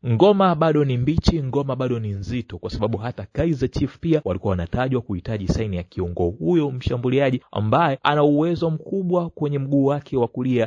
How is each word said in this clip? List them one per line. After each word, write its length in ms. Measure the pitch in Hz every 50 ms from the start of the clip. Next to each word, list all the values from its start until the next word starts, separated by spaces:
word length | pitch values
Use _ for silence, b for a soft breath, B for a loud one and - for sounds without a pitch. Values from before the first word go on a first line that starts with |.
| - 127
Ngoma 460 | 117 113 165 202 208 196 196 185 175
bado 300 | 151 165 160 151 151 147
ni 140 | 135 127 120
mbichi, 440 | 127 139 151 165 - - 170 160 143
ngoma 340 | 131 120 143 143 139 131
bado 220 | 127 135 127 123 117
ni 100 | 113 104
nzito, 500 | 101 98 98 - 123 127 113 _ - 85
kwa 120 | - -
sababu 280 | - - 107 107 113 98
hata 280 | 110 120 123 - 98 - _
Kaizer 380 | - 147 165 160 131 135 127
Chiefs 280 | - - 147 127 - -
pia 220 | - 170 160 151 -
walikuwa 260 | 95 92 95 - 104
wanatajwa 500 | 95 90 85 82 - 120 127 131 123 120 113
kuhitaji 460 | - 101 90 - - 113 104 95 90
saini 280 | - - 113 107 95
ya 60 | 87 85
kiungo 460 | - - - 90 87 87 - 90 85
huyo 400 | 95 - 160 165 180 170 147 143
mshambuliaji 680 | 131 127 127 - 120 123 120 127 127 135 143 131 127 120 b b b
ambaye 460 | - 107 107 110 143 170 156 135 - _
ana 200 | - 147 147 147
uwezo 460 | 147 147 143 156 170 175 160 170 165
mkubwa 600 | 160 156 - - - 196 185 175 180 180 170 165
kwenye 280 | - - 151 143 147 139
mguu 260 | 135 135 143 139 135
wake 320 | 139 143 143 139 - -
wa 120 | 131 120 113
kulia 380 | _ 127 127 131 123 120 110